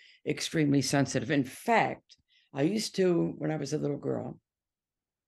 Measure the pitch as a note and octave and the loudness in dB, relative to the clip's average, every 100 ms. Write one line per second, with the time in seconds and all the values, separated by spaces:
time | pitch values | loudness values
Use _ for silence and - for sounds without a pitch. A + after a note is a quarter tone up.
0 | - _ - C#3 - D#3+ D3 C#3 C3 C#3+ | -20 _ -6 -4 -2 2 4 4 2 2
1 | C3+ C3 A2+ C#3+ B2+ - - A3 C3 - | 2 0 0 0 -2 -4 0 2 2 -2
2 | _ _ _ _ _ C#3 D3+ G#3+ G#3+ - | _ _ _ _ _ -2 0 0 -2 2
3 | F#3 E3+ E3+ D#3+ D3+ D#3 C#3 D3+ D3 C#3+ | 2 4 0 -2 -4 -4 -2 -2 -2 -4
4 | C#3 A#2+ A#2 D#3+ _ _ _ _ _ _ | -4 -4 -6 -12 _ _ _ _ _ _
5 | _ _ | _ _